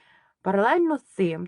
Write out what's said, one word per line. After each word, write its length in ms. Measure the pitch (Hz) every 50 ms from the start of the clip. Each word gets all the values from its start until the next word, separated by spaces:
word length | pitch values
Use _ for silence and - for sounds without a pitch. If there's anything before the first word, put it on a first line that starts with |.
| _ _ _ _ _ _ _ _
Паралельно 560 | - 185 190 196 208 247 311 359 339 320 302 262
з 60 | -
цим, 440 | _ - - 190 170 165 160 175